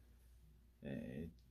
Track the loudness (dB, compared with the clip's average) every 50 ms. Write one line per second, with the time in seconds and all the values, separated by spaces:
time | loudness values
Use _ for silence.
0 | -14 -14 -14 -14 -14 -14 -14 -12 -14 -14 -14 -14 -16 -18 -10 -2 2 4 4 6
1 | 4 4 4 4 4 2 0 -4 -10 -14